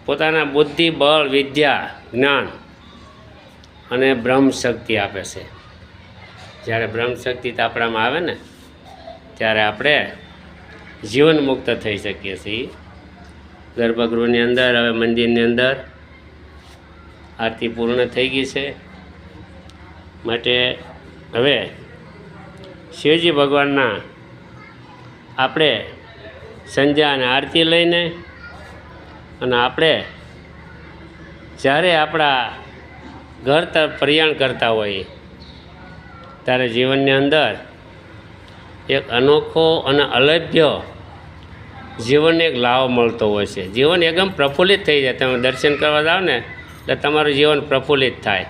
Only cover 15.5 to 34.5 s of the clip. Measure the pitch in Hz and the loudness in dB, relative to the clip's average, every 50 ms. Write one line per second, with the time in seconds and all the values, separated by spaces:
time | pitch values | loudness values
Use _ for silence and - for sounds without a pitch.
15.5 | 120 120 127 131 139 - - - - - - - - - - - - - - - | 2 2 0 0 0 -4 -8 -18 -20 -20 -20 -20 -20 -20 -20 -20 -20 -20 -20 -20
16.5 | - - - - - - - - - - - - - - - - - - 117 113 | -20 -20 -20 -20 -20 -20 -20 -20 -20 -20 -20 -20 -20 -20 -20 -20 -8 -4 -4 -4
17.5 | 113 - 123 117 113 117 117 117 120 127 123 120 - 123 131 131 131 135 131 131 | -4 -4 -6 -6 -4 -2 -2 0 0 0 0 0 0 -2 -2 0 0 -2 -4 -2
18.5 | - 139 139 143 - - - - - - - - - - - - - - - - | -4 -6 -6 -6 -10 -14 -18 -20 -20 -20 -20 -20 -20 -20 -20 -20 -20 -20 -20 -20
19.5 | - - - - - - - - - - - - - - - 113 117 117 117 123 | -20 -20 -20 -20 -20 -20 -20 -20 -20 -20 -20 -20 -20 -10 -6 -4 -4 -2 0 0
20.5 | 123 123 123 127 127 - - - - - - - - - - - - 113 127 143 | 2 2 0 0 -2 -6 -12 -18 -20 -20 -20 -20 -20 -20 -20 -6 -2 0 2 2
21.5 | 135 113 98 87 - - - - - - - - - - - - - - - - | 2 0 -2 -8 -12 -18 -20 -20 -20 -20 -20 -20 -20 -20 -20 -20 -20 -20 -20 -20
22.5 | - - - - - - - - - - - 147 160 170 170 175 156 143 143 139 | -20 -20 -20 -20 -20 -20 -20 -20 -18 -2 2 2 2 4 2 2 2 4 2 2
23.5 | 143 143 143 143 139 139 135 117 101 92 - - - - - - - - - - | 2 2 2 2 2 2 0 0 -2 -4 -8 -14 -20 -20 -20 -20 -20 -20 -20 -20
24.5 | - - - - - - - - - - - - - - - - - - 131 131 | -20 -20 -20 -20 -20 -20 -20 -20 -20 -20 -20 -20 -20 -20 -20 -14 -2 -2 -2 0
25.5 | - 160 156 147 117 104 - - - - - - - - - - - - - - | 2 2 2 2 2 0 -4 -10 -16 -20 -20 -20 -20 -20 -20 -20 -20 -18 -20 -20
26.5 | - - - - - - 139 147 143 151 151 147 139 135 127 123 127 135 143 135 | -20 -20 -20 -6 0 2 2 4 4 4 2 2 2 0 0 2 0 0 0 0
27.5 | - 165 165 165 165 170 170 170 175 170 170 165 - - - - - - - - | 0 0 2 4 4 2 4 2 2 0 0 -2 -6 -10 -18 -20 -20 -20 -20 -18
28.5 | - - - - - - - - - - - - - - - - - - 135 127 | -18 -18 -20 -20 -20 -20 -20 -20 -20 -20 -20 -20 -20 -20 -20 -20 -10 -6 -2 0
29.5 | 123 120 120 127 - - 160 160 135 104 87 - - - - - - - - - | 2 2 2 2 2 2 2 2 2 2 -2 -8 -16 -20 -20 -20 -20 -20 -20 -20
30.5 | - - - - - - - - - - - - - - - - - - - - | -20 -20 -20 -20 -20 -20 -20 -20 -20 -20 -20 -20 -20 -20 -20 -20 -20 -20 -20 -20
31.5 | - - - 135 139 156 175 180 170 156 151 151 165 160 151 143 135 127 117 110 | -16 -2 0 2 2 2 2 2 2 2 2 0 0 0 2 2 2 0 -2 -6
32.5 | 113 - - - - - - - - - - - - - - - - - 120 127 | -8 -14 -18 -20 -20 -20 -20 -20 -20 -20 -20 -20 -20 -20 -20 -20 -20 -8 -2 0
33.5 | 143 160 175 170 - 165 156 143 135 - 143 139 147 160 160 156 143 - 139 131 | 0 0 0 0 0 0 0 0 -2 -2 0 2 4 4 2 2 2 0 0 -2